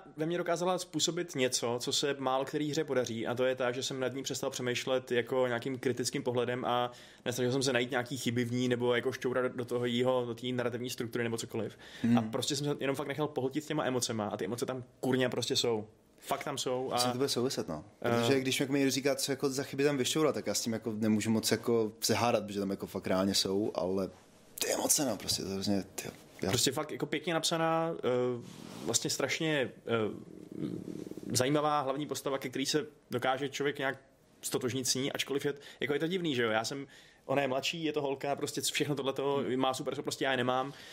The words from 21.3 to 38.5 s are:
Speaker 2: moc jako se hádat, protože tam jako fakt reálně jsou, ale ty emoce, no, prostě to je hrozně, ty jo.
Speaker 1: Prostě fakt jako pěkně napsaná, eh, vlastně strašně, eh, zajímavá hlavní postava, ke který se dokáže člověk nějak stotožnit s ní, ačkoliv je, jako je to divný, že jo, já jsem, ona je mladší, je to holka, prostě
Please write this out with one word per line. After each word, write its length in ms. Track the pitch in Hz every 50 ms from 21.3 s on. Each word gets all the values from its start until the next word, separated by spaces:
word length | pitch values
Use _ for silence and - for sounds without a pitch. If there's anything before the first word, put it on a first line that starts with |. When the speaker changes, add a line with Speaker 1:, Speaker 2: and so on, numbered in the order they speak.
Speaker 2:
moc 200 | 110 107 110 -
jako 420 | 117 110 - 120 117 113 110 104 - -
se 140 | - - 110
hádat, 300 | 101 117 120 117 107 101
protože 140 | 101 98 101
tam 100 | 98 95
jako 160 | 98 - 104
fakt 200 | - - 95 -
reálně 280 | 98 95 92 95 98 95
jsou, 360 | - - 98 95 101 110 - -
ale 360 | - 87 92 95 98 92 87 - - - - - - - - - - -
ty 60 | 95
emoce, 320 | 98 98 - 135 - 156 143
no, 120 | 123 101
prostě 260 | 82 82 - - -
to 60 | 78 92
je 60 | 98
hrozně, 300 | 95 95 101 101 95 90 - -
ty 80 | - -
jo. 60 | - - - - - - - - 95
Speaker 1:
Prostě 240 | 113 120 - 143
fakt 180 | 123 151 156 -
jako 140 | 107 - 151
pěkně 280 | - 160 151 - 175 165
napsaná, 560 | 160 151 - 170 160 165 165 165 165 165 165 165 -
eh, 0 | - 120 127 123 123 123 123 120 - - - - - - - - 135
vlastně 260 | - 117 - - 151
strašně, 600 | - - 139 123 - - 160 160 151 139 120 101 - - -
eh, 1500 | - 117 113 107 95 - - - - - - 50 50 - - - 57 - - - 50 50 - - - - - - -
zajímavá 480 | 123 117 127 139 151 151 147 151 147 147
hlavní 260 | 131 135 135 147 147
postava, 320 | 139 135 - - 147 135 135
ke 100 | 139 127
který 180 | 127 135 135
se 200 | - - 151 - - - - _ -
dokáže 380 | 127 120 131 131 131 131 143 135
člověk 300 | - - 139 147 135 -
nějak 180 | 135 135 131 - - - _ _ _ _ - -
stotožnit 440 | - - - 123 127 120 127 135 120 -
s 60 | -
ní, 180 | 127 135 -
ačkoliv 320 | - - - - 139 139 143
je, 100 | 143 139 - - - - -
jako 120 | 127 131 143
je 60 | 143
to 60 | 160
divný, 280 | 165 190 185 175 156 131
že 80 | 123
jo, 80 | 117 110
já 140 | 107 110 117
jsem, 220 | - 143 139 135 - - - - - - _ _
ona 160 | - 135 139
je 60 | 143 131
mladší, 360 | 127 135 - - 175 165 156
je 80 | 151
to 100 | 147 151
holka, 340 | 143 135 139 135 143 143 139
prostě 240 | 139 147 -